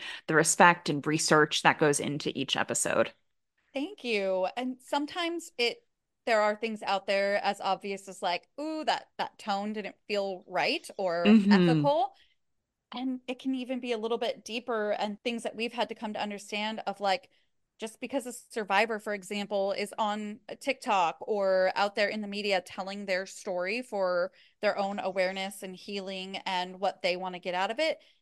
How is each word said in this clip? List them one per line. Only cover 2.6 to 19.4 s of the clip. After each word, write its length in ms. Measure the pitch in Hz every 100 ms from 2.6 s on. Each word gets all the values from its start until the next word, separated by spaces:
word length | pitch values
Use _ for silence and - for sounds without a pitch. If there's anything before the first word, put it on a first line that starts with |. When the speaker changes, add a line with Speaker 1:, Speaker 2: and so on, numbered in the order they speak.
| - - - - 113 - _ _ _ _ _
Speaker 2:
Thank 300 | 269 320 415
you. 460 | 247 208 196 185 185 -
And 200 | 254 254
sometimes 680 | - 285 294 370 339 339 - -
it, 260 | 240 - _ _ _ _ -
there 140 | 220
are 160 | 208 214
things 260 | 226 214
out 240 | - 196 196
there 340 | 196 196 202
as 160 | 196 202
obvious 480 | - 185 202 196 -
as, 140 | 185
like, 260 | 190 175 - -
"Ooh, 240 | 302 311 233
that, 200 | 180 - -
that 200 | 185 -
tone 340 | - 196 208
didn't 220 | 214 196 - -
feel 340 | 202 196 185 -
right 420 | 180 156 277 - -
or 300 | 185 170 175
Speaker 1:
Mm-hmm. 260 | 220 196
Speaker 2:
ethical." 600 | 196 175 160 285 302 392 - _ _ _ _ _ _ _
And 260 | 233 262 254 -
it 120 | 254
can 160 | 269
even 260 | 262 247 254
be 120 | 240
a 40 | 226
little 220 | 220 233
bit 260 | 233 -
deeper 460 | - 214 214 226 208
and 260 | 208 208 202
things 220 | 247 233
that 120 | 220 208
we've 160 | 233
had 160 | 233 208
to 60 |
come 180 | 226 220
to 80 | 214
understand 640 | 208 202 202 208 214 220 -
of, 140 | 196
like, 300 | 202 185 - _ _ _ _ _
just 220 | 220 -
because 240 | 240 269 247
a 80 | 233 -
survivor, 480 | 233 202 196 220 214
for 160 | 214
example, 580 | 208 180 208